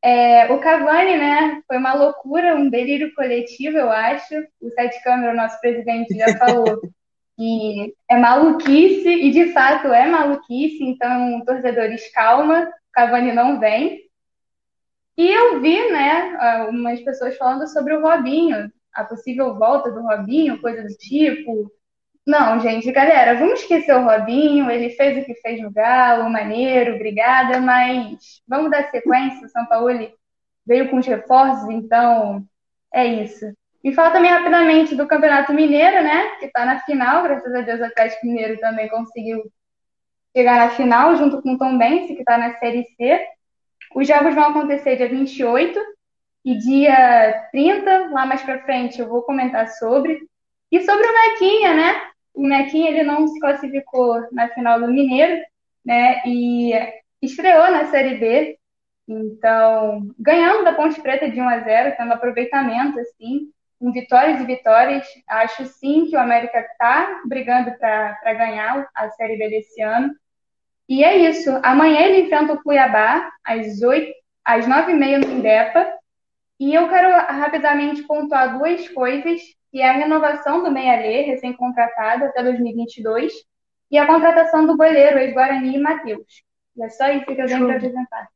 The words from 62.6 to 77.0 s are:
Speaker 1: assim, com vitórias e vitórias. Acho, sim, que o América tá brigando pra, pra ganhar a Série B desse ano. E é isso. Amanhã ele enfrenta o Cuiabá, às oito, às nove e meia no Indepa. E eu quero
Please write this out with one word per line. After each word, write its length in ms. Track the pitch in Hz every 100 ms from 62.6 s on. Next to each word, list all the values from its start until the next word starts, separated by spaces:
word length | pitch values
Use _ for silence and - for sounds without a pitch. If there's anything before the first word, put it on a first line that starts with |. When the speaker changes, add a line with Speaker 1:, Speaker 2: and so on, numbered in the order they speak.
| 254 226 285 285
Speaker 1:
assim, 500 | 233 _ 226 277 302 _ _ _
com 120 | 247
vitórias 480 | 247 240 247 294 269
e 60 | 247
vitórias. 640 | 254 226 220 269 277 277 - _
Acho, 380 | 220 226 - 262
sim, 400 | _ 269 302 320
que 100 | 311
o 40 |
América 460 | 240 233 233 233 226 -
tá 420 | 233 277 381 381 240
brigando 460 | 262 233 247 233 -
pra, 340 | 226 214 214 208
pra 120 | 226 220
ganhar 520 | 226 214 214 269 277 -
a 140 | 214
Série 280 | 214 226 220
B 120 | 214
desse 320 | 220 214 -
ano. 320 | 214 233 277 294 _ _ _ _ _ _ _
E 160 | 262
é 140 | 302 392
isso. 320 | 330 311 285 262
Amanhã 380 | 254 269 320 302
ele 240 | 359 381 330
enfrenta 280 | 302 302
o 100 | 294
Cuiabá, 640 | 294 285 262 214 214 277 359 -
às 380 | - 226 214 202
oito, 320 | 240 285 311 - _ _ -
às 220 | 233 233
nove 240 | 277 330
e 40 | 320
meia 240 | 269 277
no 100 | -
Indepa. 640 | 262 220 214 226 339 370 - _ _ _ _ _ _
E 140 | 277 311
eu 140 | 339
quero 200 | 370